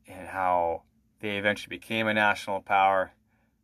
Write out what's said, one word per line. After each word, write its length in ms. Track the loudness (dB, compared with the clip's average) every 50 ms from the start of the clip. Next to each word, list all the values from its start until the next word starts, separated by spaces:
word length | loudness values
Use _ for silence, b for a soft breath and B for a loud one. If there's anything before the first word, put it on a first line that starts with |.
| _ -20
and 200 | -18 -18 -14 -10
how 560 | -6 -4 0 0 2 2 0 0 -2 -6 -8 _ _ _ _ _ _ _
they 160 | -8 -6 -4 -2
eventually 380 | 0 0 -2 -2 -6 -12 -12
became 300 | -12 -10 -6 -4 -2 0
a 80 | 0 2
national 480 | 2 4 2 2 0 -2 -6 -6 -6
power, 520 | -2 0 2 4 4 4 4 2 0 -2 _ _ _ _ _ _ _ _ _ _